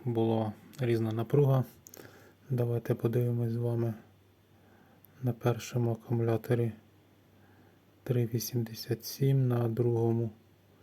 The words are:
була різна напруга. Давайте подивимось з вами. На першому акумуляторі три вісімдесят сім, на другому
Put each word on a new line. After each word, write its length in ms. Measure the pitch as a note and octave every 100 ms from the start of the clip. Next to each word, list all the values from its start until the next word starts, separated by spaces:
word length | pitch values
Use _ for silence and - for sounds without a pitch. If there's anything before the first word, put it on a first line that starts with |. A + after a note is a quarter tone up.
була 480 | B2 A2+ A2+ A2+ G#2+ G#2 - -
різна 340 | A#2+ A#2 A2+
напруга. 520 | A2 A2+ C#3+ C#3 C3 B2 - - - - - - - -
Давайте 440 | B2 A#2+ A#2 -
подивимось 580 | A#2 A#2 A#2 A#2+ A#2+ A#2
з 40 | A#2
вами. 380 | A#2+ A#2 A#2 G#2 - - _ _ _ _ - - - - - -
На 100 | B2+
першому 600 | A2+ B2 A2 - B2 A#2
акумуляторі 800 | A#2 - A#2 A2+ A2 - A#2+ A#2 - - - _ _ _ _ - - - _ _ _
три 240 | - B2 A#2
вісімдесят 800 | A#2+ - A#2+ A2+ A2 - A2+
сім, 440 | - - C3+ C3+ B2+
на 200 | A#2+ A#2
другому 640 | A2+ A#2+ A#2 A#2 A2+ A#2 - - _ _ -